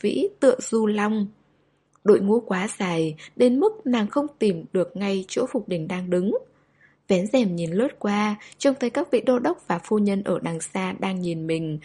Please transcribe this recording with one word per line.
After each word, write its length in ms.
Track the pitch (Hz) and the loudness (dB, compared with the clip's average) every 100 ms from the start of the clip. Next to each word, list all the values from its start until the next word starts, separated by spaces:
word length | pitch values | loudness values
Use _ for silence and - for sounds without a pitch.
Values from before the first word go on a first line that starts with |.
vĩ 280 | 202 262 392 - | -2 0 -2 2
tựa 160 | 269 254 | 4 4
du 260 | - 226 214 | 0 0 2
long. 400 | 208 208 214 202 - _ _ _ _ _ _ | 0 0 -2 -4 -8 _ _ _ _ _ _
Đội 160 | 196 214 | 4 4
ngũ 200 | 196 226 | 6 0
quá 280 | 220 185 202 - | 0 -4 -4 -4
dài, 360 | 185 165 160 156 - - | -2 0 -2 -4 -8 2
đến 240 | 247 262 | 4 4
mức 120 | 415 427 | 2 0
nàng 220 | 262 240 208 | -2 0 0
không 200 | 285 294 - | 0 -2 0
tìm 260 | 214 165 156 | 0 0 -2
được 240 | 190 175 190 | -2 -2 -2
ngay 280 | 202 190 185 | -2 -2 -4
chỗ 180 | 240 254 | -4 -2
Phục 220 | 247 - | -4 -4
Đình 200 | 175 156 | -4 -4
đang 220 | 180 180 | -6 -2
đứng. 220 | 180 190 480 - _ _ _ _ _ - | 0 0 -2 -6 _ _ _ _ _ 0
Vén 180 | 185 202 | 0 2
rèm 300 | 262 208 170 | 2 2 0
nhìn 160 | 170 | -2
lướt 260 | 180 285 - | 0 -2 -2
qua, 380 | 208 208 214 208 - - | -2 0 0 -4 -10 -2
trông 160 | 277 269 | 0 0
thấy 100 | 233 | -2
các 200 | 277 277 | -2 0
vị 100 | 233 | 0
đô 180 | 254 247 | 2 2
đốc 200 | 285 349 - | 0 -4 -4
và 120 | 175 | -4
phu 200 | - 214 | 0 0
nhân 240 | 202 196 | 2 0
ở 160 | 196 180 | -2 -4
đằng 180 | 196 165 | -4 -6
xa 340 | - 190 185 190 | -6 -6 -6 -4
đang 220 | 190 185 | -4 -4
nhìn 260 | 175 165 160 | -4 -4 -4
mình, 320 | 160 160 151 | -4 -4 -6